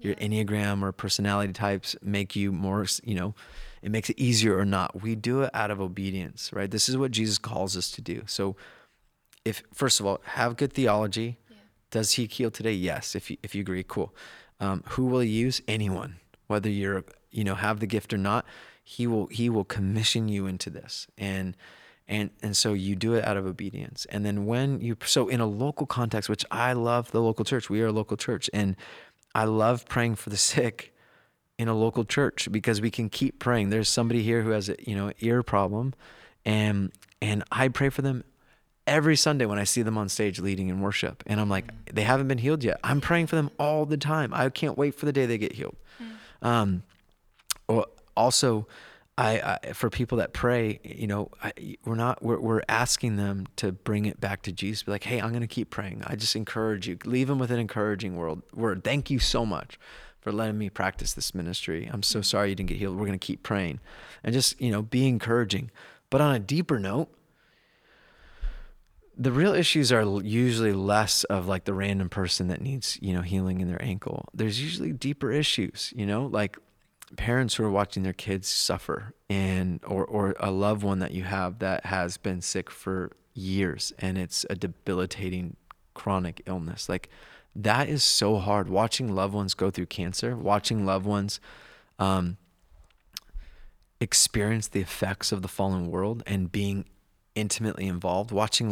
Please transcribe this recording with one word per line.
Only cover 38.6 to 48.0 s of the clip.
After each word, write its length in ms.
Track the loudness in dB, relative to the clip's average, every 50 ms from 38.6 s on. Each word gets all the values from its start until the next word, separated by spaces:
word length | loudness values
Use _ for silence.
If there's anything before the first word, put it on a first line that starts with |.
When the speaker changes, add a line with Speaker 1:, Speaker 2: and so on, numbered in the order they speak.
| _ _ _ _ _
Speaker 1:
every 300 | 2 4 4 6 6 4
Sunday 300 | 4 4 4 4 2 2
when 120 | 2 2 0
I 60 | 0
see 180 | 2 2 2 2
them 140 | 2 0
on 120 | 0 0 -2
stage 300 | 0 0 0 0 0 -2
leading 280 | -2 -2 0 0 0 0
in 120 | 0 0
worship. 420 | 0 0 0 0 -2 -4 -4 -6 -4
And 140 | -2 0 0
I'm 80 | 2 2
like, 180 | 0 0 -2 -4
Speaker 2:
Mm. 260 | -10 -16 -14 -6 -2
Speaker 1:
"They 80 | 0 2
haven't 260 | 4 2 2 2 2
been 100 | 0 0
healed 240 | 2 0 0 2 2
yet." 140 | 0 0 0 0
I'm 160 | 0 0 2
praying 260 | 2 2 2 2 2 2
for 80 | 2
them 140 | 0 0 0 -2 -2
all 280 | 0 2 2 2 2
the 100 | 0 0
time. 360 | 0 0 0 0 0 0 0 0
I 140 | 0 0 0
can't 260 | 0 0 -2 -2 0
wait 180 | 0 0 0 0
for 120 | -2 -2
the 60 | 0 2
day 140 | 2 2
they 120 | 2 2 0
get 140 | -2 -4 -4
healed. 240 | -6 -8 -10 -10 -12 -18 -20 -18 -16 -14 -14 -14 -16 -20 -20 -12 -4 0
Speaker 2:
Mm. 40 |
Speaker 1:
Um, 360 | 2 4 4 4 4 2 0 -2 -8 _ _ _ _ _ _ _ _ _ _ _ -10 -10 -6 -2 0
or 180 | 2 2 2 0 -4 -16